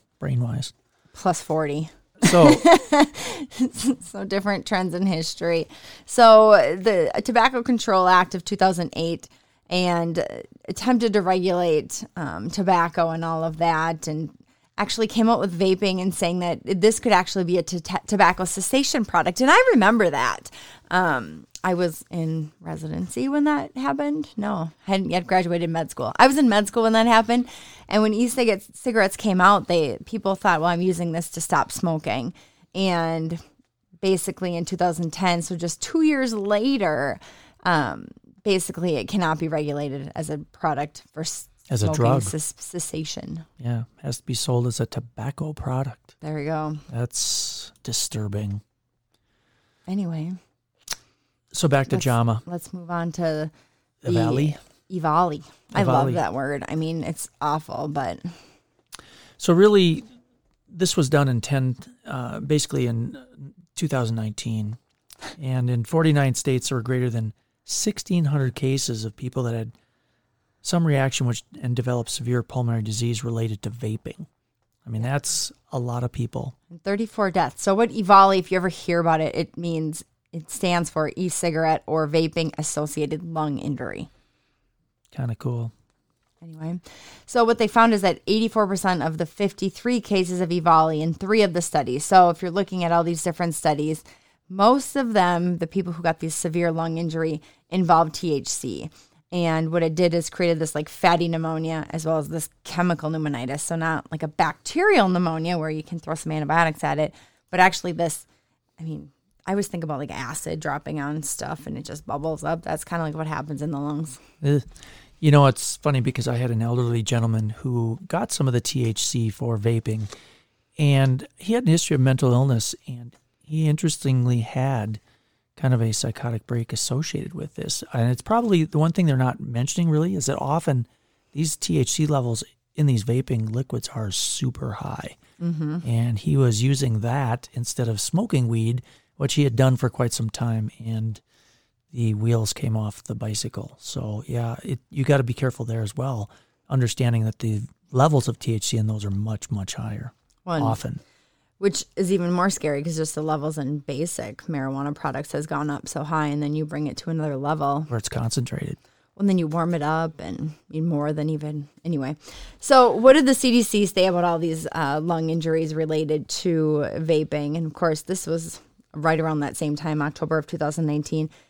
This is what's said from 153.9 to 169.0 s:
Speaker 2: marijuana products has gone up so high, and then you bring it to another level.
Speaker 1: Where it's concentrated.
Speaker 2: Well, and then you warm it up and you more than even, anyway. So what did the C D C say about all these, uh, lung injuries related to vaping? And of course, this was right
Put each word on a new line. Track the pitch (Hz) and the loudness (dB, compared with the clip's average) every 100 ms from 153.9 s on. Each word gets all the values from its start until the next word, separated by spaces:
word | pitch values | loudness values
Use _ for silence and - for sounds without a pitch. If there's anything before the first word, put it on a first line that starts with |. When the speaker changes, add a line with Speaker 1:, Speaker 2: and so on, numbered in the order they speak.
| 139 170 - - 117 | -6 -6 -6 -10 -12
Speaker 2:
marijuana | - 147 135 135 143 | -8 -6 -4 -4 -6
products | 151 147 135 143 | -6 -6 -8 -6
has | 143 151 | -6 -4
gone | 147 151 | -4 -4
up | 143 - | -6 -8
so | 147 | -8
high, | 147 160 147 | -4 -2 -2
and | 147 | -2
then | 147 | -2
you | 151 | -2
bring | 151 151 147 | -4 -4 -6
it | - | -6
to | - | -6
another | 165 151 135 | -4 -4 -4
level. | 143 156 139 147 151 | -4 -2 -2 -2 -2
Speaker 1:
Where | 117 | -4
it's | - | -4
concentrated. | - 117 - 120 - - - _ _ _ | -4 -4 -2 -4 -6 -8 -10 _ _ _
Speaker 2:
Well, | - | -2
and | 202 | 2
then | 185 | 2
you | 160 | 0
warm | 165 165 | -2 -2
it | 170 | 0
up | 147 160 165 - | 0 0 -2 -6
and | 82 - 156 151 _ | -12 -8 -8 -10 _
you | 156 | -4
more | 165 147 147 | -2 0 -2
than | 151 151 | -2 -2
even, | 151 151 151 143 _ | -4 -6 -8 -10 _
anyway. | 170 151 131 151 - - - - | -4 -4 -4 -8 -14 -20 -20 -12
So | - 262 247 | 4 8 8
what | - 247 | 8 8
did | 294 262 | 8 8
the | |
C | 262 254 | 4 4
D | 240 | 4
C | 220 208 | 4 2
say | 202 - 185 | 2 2 2
about | 175 | 2
all | 175 170 | 2 0
these, | 165 160 165 | -2 -4 -6
uh, | - 143 151 | -4 -2 -2
lung | 165 165 160 | -2 -2 -2
injuries | 165 160 160 160 | -2 0 0 0
related | 156 156 156 151 151 - - | -2 -2 -2 0 -2 -4 -4
to | 185 165 156 151 131 | 0 2 2 0 -2
vaping? | - 160 156 156 147 147 160 | -4 0 0 0 -4 -4 -4
And | 160 | -4
of | |
course, | - 170 156 | -2 -2 -2
this | - 185 - | -4 -6 -4
was | 165 165 - _ _ _ | -6 -6 -16 _ _ _
right | 156 | -4